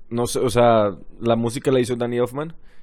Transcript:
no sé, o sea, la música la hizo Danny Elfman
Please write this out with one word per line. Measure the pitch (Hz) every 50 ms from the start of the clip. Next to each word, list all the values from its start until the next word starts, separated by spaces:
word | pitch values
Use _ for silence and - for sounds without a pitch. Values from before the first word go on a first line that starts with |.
| - -
no | 117 120 120
sé, | - - -
o | 123 123
sea, | 110 120 120 120 113 110 104 101 95 - - - - -
la | 117 117 117 113
música | 117 117 113 - - 139
la | 131 127
hizo | 120 110 123
Danny | 117 120 120 120 120
Elfman | 120 123 127 143 156 165 - - - - - -